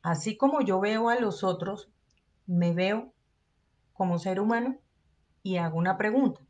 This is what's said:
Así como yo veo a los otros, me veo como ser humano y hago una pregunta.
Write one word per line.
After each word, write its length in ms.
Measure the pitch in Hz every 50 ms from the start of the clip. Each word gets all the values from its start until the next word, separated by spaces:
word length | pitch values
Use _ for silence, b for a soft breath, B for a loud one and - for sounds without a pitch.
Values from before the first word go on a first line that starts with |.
Así 340 | - 165 165 143 - 220 214
como 260 | - 269 277 311 294
yo 180 | 247 196 185 185
veo 300 | 202 208 220 226 233 233
a 60 | 240
los 280 | 247 233 208 - - 202
otros, 460 | 190 175 - 165 196 202 208 - - _ _ _ _ _ _ _ _ _ _ _
me 260 | - 180 175 170 170
veo 400 | 170 175 185 190 208 226 247 254 _ _ _ _ _ _ _ _ _ _ _ _ _ _ _ _
como 260 | _ - 190 180 175 170
ser 220 | - 190 185 196
humano 380 | 208 220 233 233 240 269 262 - _ _ _ _ _ _ _ _ _ _ _ _
y 140 | _ 190 185
hago 200 | 175 170 165 160
una 220 | 165 175 185 190 -
pregunta. 420 | 208 214 220 269 277 - - - -